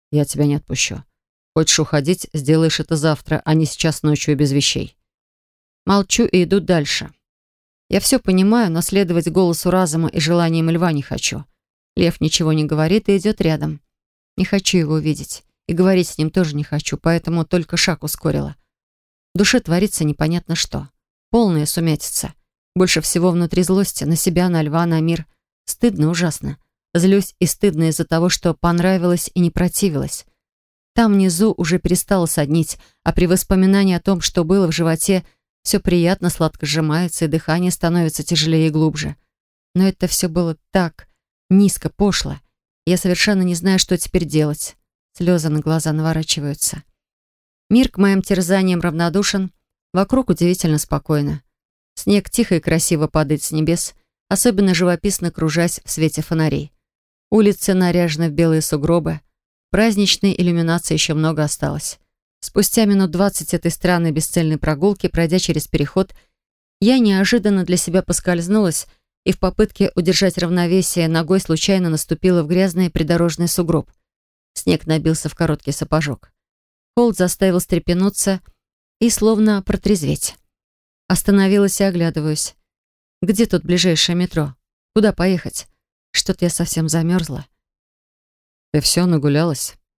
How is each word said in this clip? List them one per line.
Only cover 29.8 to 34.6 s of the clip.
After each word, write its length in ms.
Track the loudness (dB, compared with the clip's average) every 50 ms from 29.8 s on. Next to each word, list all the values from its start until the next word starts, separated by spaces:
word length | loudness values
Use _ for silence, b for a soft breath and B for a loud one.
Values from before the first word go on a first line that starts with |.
| -2 -2 -2 -2 -6 -6 -8 -12 -16 _ _ _ _ _ _ _ _ _ _ _ _ _ 0
Там 200 | 2 4 4 4
внизу 400 | 4 4 2 2 2 2 2 0 0
уже 220 | -2 -2 0 0
перестало 460 | 0 0 0 0 0 0 0 0 0
саднить, 520 | 0 0 -2 0 0 0 0 0 -2 -6 b b b b b b
а 100 | -4 0
при 120 | 0 2
воспоминании 680 | 2 2 0 0 0 2 4 4 4 4 4 4 2 0
о 60 | 0
том, 180 | 0 -2 -2 -2
что 220 | -2 -4 -2 -2 0
было 240 | 2 2 2